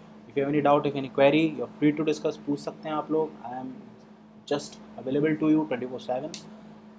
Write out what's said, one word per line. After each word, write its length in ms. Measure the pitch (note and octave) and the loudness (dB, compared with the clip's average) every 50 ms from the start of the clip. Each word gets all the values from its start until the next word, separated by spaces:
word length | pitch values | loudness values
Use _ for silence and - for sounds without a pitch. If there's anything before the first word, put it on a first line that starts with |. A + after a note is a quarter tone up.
| - - - - - - | -20 -20 -20 -20 -20 -6
If 100 | - C#3 | -4 -2
you 60 | C#3 | 0
have 80 | C#3+ D3 | 0 2
any 100 | D3+ C#3+ | 2 4
doubt, 200 | D3 C#3+ D3 C#3+ C#3+ | 6 6 6 4 2
if 80 | C#3 C#3 | -2 -4
any 100 | C3+ B2+ - C#3 | -6 -2 2 6
query, 240 | C#3 C#3 D3 D#3 E3 D#3 D3 | 6 6 6 6 4 2 0
you 120 | B2 A#2+ | -4 -8
are 60 | G#2+ - - | -8 -4 0
free 120 | D3 D3+ D3 D#3 | 2 2 2 2
to 80 | D#3 D#3 | 0 -2
discuss, 280 | D3 - - D#3 D3 - - | -2 -2 -2 -4 -4 -4 -4
पूछ 120 | C#3+ C#3+ C#3 | -4 -4 -4
सकते 280 | - E3 D3+ - - D#3 | -4 -8 -10 -10 -8 -6
हैं 80 | D#3 | -6
आप 140 | D3+ D3 - | -4 -4 -2
लोग। 220 | D#3 D#3 D#3 D3+ - - - A#2+ | 0 0 0 -2 -6 -10 -12 -12
I 60 | B2+ | -10
am 160 | C3 C3 C3 - G#2+ - - - - - - - - - - - - - - C#3+ | -10 -10 -10 -12 -14 -16 -20 -20 -20 -20 -20 -20 -20 -20 -20 -20 -20 -6 -4 -4
just 260 | C#3+ - - - - - - - - B2 | -4 -4 -6 -14 -18 -20 -18 -16 -10 -6
available 340 | C3 C3+ D3 D3 D#3 D#3 D3+ D#3 | -2 0 0 2 2 2 2 2
to 80 | D#3 D#3 | 4 4
you 100 | D#3 D3+ - C3 | 4 2 0 -2
twenty-four 300 | A#2+ B2 B2+ B2+ A#2 - | -4 -4 -6 -8 -8 -6
seven 340 | - B2+ C3 C#3+ D#3+ F3 - - - - - - - - - - - - | -4 -4 -4 -4 -6 -10 -12 -14 -16 -20 -20 -20 -20 -20 -20 -20 -20 -20